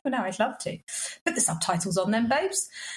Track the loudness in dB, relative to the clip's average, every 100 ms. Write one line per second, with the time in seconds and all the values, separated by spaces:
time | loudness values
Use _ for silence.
0 | -2 -2 -2 0 -2 -2 -8 -8 -10 -8
1 | -8 -4 -2 0 0 2 0 0 2 2
2 | 4 2 4 2 2 -2 -4 -8 -12